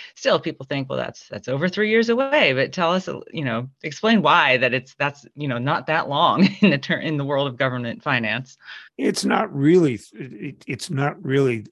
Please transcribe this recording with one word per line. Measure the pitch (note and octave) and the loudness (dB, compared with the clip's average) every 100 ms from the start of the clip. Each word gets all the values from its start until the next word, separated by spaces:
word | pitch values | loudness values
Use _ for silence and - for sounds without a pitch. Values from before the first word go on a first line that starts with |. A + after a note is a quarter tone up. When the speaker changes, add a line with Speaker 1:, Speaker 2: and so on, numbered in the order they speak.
| - - | -18 -6
Speaker 1:
still | C4 F3 | 0 0
people | D#3+ - C3+ | 0 -8 -8
think, | C#3 C3+ | -6 -4
"Well, | C3 | -4
that's, | B2 - - | -6 -10 -14
that's | - - | -12 -6
over | C3+ F3+ | -2 -2
three | F#3+ G#3+ | 0 2
years | A3+ A#3 | 2 2
away." | A#3 C4+ D4 F3 | 0 2 4 4
But | C3 C3 | 2 0
tell | D#3 E3+ | 0 0
us, | F#3 F#3 C#3+ - | 0 -2 -10 -10
you | - | -6
know, | C3+ A2+ C3 _ | -4 -4 -6 _
explain | D3+ C#3 A3 A3+ | -12 -2 2 4
why | D3 E3+ C#3+ B2+ | 4 4 4 4
that | B2+ | 2
it's, | B2 - - | -2 -6 -6
that's, | C#3+ C#3+ - C#3+ | -6 -6 -20 -8
you | D3 | -4
know, | A#2+ | -2
not | C3 E3 - | -2 -2 -2
that | G#3 - | -2 -2
long | C#3+ E3 A2 F#3+ - | 2 2 4 2 4
<laughs> | |
in | G3+ | 2
the | C#3 | 2
ter-, | - E3+ | -2 -4
in | D#3+ D3 | -2 -4
the | C#3 | -2
world | C#3+ C#3 | -2 -2
of | A#2+ | -2
government | C3+ B2 A#2+ A#2 | -2 -2 -6 -6
finance. | D3+ B2 A2 A2+ C3 - - - - - | -2 -2 -2 -4 -6 -16 -20 -18 -16 -4
Speaker 2:
It's | C#3 - G3+ | -4 -2 0
not | G3 G#3 | 0 0
really, | C#3+ C#3+ F3+ D#3 G#2+ - | 2 4 6 4 0 -10
it, | - C3+ G#2+ C#3+ - - | -16 -14 -12 -12 -12 -10
it's | - - | -10 -6
not | C3+ C#3+ - | -2 -2 -4
really | C3 C3+ C3+ A2+ - | -2 0 2 -2 -8